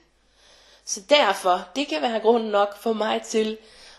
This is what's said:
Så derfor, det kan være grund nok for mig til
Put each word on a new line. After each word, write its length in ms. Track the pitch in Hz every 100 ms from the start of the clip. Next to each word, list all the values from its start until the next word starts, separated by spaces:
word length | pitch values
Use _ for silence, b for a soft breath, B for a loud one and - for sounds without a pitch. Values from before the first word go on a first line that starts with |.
| _ _ b b b b b b b
Så 160 | 214 185
derfor, 580 | 294 214 196 185 185 - 269
det 120 | 285
kan 140 | 311
være 180 | 262 220
grund 240 | 214 240
nok 340 | 220 202 202 -
for 160 | 233
mig 280 | 220 220 226
til 360 | - 220 220 220 B B B